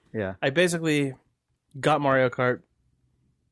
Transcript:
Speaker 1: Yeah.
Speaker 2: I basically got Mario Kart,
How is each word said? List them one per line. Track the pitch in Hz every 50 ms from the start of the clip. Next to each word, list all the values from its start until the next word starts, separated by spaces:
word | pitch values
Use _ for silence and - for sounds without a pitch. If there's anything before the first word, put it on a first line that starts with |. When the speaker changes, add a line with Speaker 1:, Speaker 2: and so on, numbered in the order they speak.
| _ _ -
Speaker 1:
Yeah. | 110 101 95 95 -
Speaker 2:
I | - 143
basically | 135 165 180 180 170 165 165 160 151 147 143 135 131 - _ _ _ _ _ _ _ _ _ _ - 139
got | 127 143 151 147
Mario | 147 139 135 131 131 123
Kart, | - - 127 123 123 120 - _ _ _ _ _ _ _ _ _ _ _ _ _ _ _ _ _